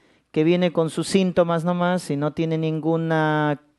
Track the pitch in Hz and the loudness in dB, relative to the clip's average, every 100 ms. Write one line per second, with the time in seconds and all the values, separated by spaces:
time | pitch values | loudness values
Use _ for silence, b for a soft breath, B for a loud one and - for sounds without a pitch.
0 | b b b 156 160 175 180 165 160 - | b b b 0 2 2 2 0 -2 -2
1 | 156 196 185 180 170 165 175 175 175 180 | 0 0 2 2 2 2 0 0 0 -2
2 | - 143 147 156 160 160 160 156 156 165 | -2 -4 -2 -2 -2 -2 -2 -2 -2 -2
3 | 165 160 156 151 151 143 _ | 0 0 2 2 0 -2 _